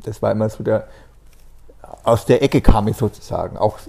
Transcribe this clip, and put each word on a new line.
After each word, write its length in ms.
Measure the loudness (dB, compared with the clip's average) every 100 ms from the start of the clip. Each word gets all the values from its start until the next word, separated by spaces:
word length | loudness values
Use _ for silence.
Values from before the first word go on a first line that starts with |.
Das 180 | -12 -6
war 100 | -2
immer 160 | -2 -2
so 160 | -4
der, 240 | -2 -2 -4 -20 -20 -20 -20 -20 -20 -20 -20 -20 -20 -6
aus 220 | 0 0
der 180 | 2 2
Ecke 200 | 2 2
kam 260 | 4 4 2
ich 80 | -2
sozusagen. 600 | -4 -4 -8 -6 -6 -2
Auch, 180 | -2 -4